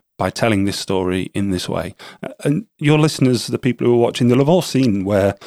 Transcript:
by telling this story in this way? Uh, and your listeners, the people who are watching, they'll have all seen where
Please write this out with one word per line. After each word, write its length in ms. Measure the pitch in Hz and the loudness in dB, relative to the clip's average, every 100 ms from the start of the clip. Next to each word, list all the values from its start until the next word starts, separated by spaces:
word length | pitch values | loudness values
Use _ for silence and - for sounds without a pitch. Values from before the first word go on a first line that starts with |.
| _ - | _ -6
by 120 | 95 | -4
telling 340 | - 120 104 | 0 0 2
this 160 | 98 92 | 0 -4
story 500 | - 95 92 92 - | -4 -2 0 -2 -4
in 180 | 104 101 | -4 -2
this 160 | 90 - | -2 -4
way? 260 | 87 85 - - - | -6 -6 -12 -20 -14
Uh, 60 | - - | -14 -6
and 220 | 147 156 - - | -2 -2 -6 -4
your 180 | 147 151 | 0 2
listeners, 500 | 156 - 131 123 - | 2 2 0 0 -2
the 120 | 139 | -4
people 260 | 127 120 120 | -2 0 2
who 80 | |
are 40 | 120 | 2
watching, 300 | 120 - 120 | 2 2 2
they'll 120 | 123 | 4
have 100 | 139 | 4
all 140 | 180 | 2
seen 400 | - 127 131 101 | 2 0 0 0
where 340 | 92 104 98 - | 0 2 2 0